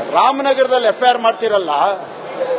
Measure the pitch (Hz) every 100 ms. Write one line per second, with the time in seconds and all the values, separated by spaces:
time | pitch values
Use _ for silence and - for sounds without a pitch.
0 | - 160 233 277 277 262 254 254 226 196
1 | 247 240 226 226 226 208 170 147 185 190
2 | 160 - - - -